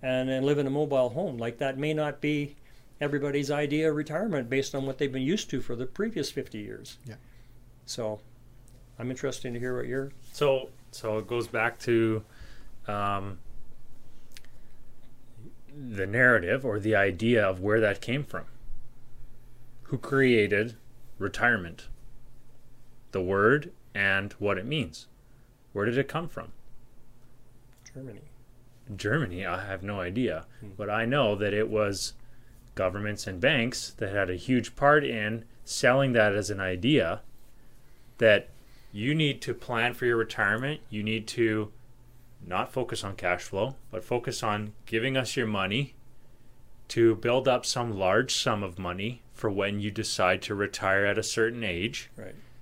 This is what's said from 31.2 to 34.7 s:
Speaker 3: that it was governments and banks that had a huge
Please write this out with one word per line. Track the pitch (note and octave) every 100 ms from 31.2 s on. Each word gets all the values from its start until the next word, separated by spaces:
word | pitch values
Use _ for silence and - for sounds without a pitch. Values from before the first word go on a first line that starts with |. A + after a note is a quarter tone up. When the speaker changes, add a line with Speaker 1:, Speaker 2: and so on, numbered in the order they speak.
| A#2+ G#2
Speaker 3:
that | G#2
it | G2+ A2
was | G#2+ G#2 G2 - - - - - - - -
governments | F#2+ G2 G#2 G#2 -
and | F#2
banks | A#2+ D3+ A#2 B2+ - -
that | G#2
had | G2+ F#2+
a | F2+
huge | - B2+ G#2+